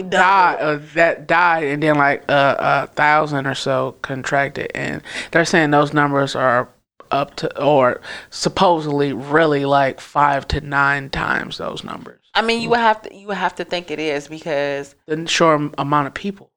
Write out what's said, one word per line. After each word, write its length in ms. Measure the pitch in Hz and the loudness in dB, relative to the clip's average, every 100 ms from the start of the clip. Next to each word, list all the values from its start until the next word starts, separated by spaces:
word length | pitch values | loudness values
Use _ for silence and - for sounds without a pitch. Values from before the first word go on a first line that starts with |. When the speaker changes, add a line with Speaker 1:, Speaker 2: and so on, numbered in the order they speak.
Speaker 1:
doubled. 80 | 185 | 0
Speaker 2:
died, 440 | 180 185 196 175 143 | 2 4 6 4 2
uh, 200 | 151 147 151 160 | -2 -4 -4 2
that 320 | 165 135 151 | 2 0 0
died, 360 | 170 175 165 143 | 2 2 2 0
and 160 | 147 | 0
then, 140 | 156 147 | 2 4
like, 280 | 139 135 - | 2 0 0
uh, 260 | 143 139 - | 2 2 2
a 280 | - 143 139 | 0 0 -2
thousand 600 | - 151 151 151 143 135 | 0 2 4 2 -2 -4
or 80 | 131 | -4
so 400 | 139 131 131 - | -2 -2 -2 -6
contracted. 680 | - 131 - 143 139 - - - | -10 -8 -2 -2 -2 -4 -8 -6
And 260 | 135 - - - - | -6 -8 -10 -14 -2
they're 140 | 170 165 | 0 2
saying 260 | 175 147 | 4 4
those 220 | 147 143 | 4 4
numbers 420 | 147 143 139 139 127 | 2 2 0 0 0
are 340 | 131 123 123 _ _ _ - | 2 2 -2 _ _ _ -6
up 260 | 135 143 - | -4 -4 -6
to, 220 | 160 - | -8 0
or 380 | 143 143 127 - - - - | 2 4 4 0 -10 -16 -14
supposedly 840 | - 160 - 190 165 151 143 143 | -6 -4 2 2 2 0 -2 -2
really, 520 | 117 143 156 160 143 139 | -4 0 2 2 2 2
like, 340 | 139 135 - | 2 2 -4
five 480 | - 147 143 139 - | -6 0 2 0 -2
to 120 | 143 | -6
nine 480 | 147 143 139 139 139 | -2 0 2 0 -4
times 480 | 160 - - - - | -6 -2 -4 -6 -8
those 260 | - - | -8 -10
numbers. 360 | - - - - _ 196 | -12 -14 -16 -20 _ -4
Speaker 1:
I 60 | |
mean, 180 | 226 233 | -2 -2
you 80 | 226 | 0
would 100 | 233 | 2
have 220 | 226 220 | 2 0
to, 120 | - 196 | -4 -16
you 120 | 202 | -10
would 100 | 190 | -4
have 180 | 185 - | -4 -4
to 80 | |
think 260 | 175 175 175 | -8 -8 -6
it 100 | 151 | -6
is, 280 | 156 143 147 | -4 -4 -8
because 680 | 156 165 143 143 139 139 _ - | -12 -6 -2 -2 -6 -10 _ -8
Speaker 2:
The 180 | 156 165 | -6 -4
short 320 | - 165 151 | 2 4 4
am-, 140 | 147 147 | 0 -4
amount 280 | 143 147 139 | 0 0 -2
of 60 | |
people. 380 | - 202 196 - | -6 -10 -10 -18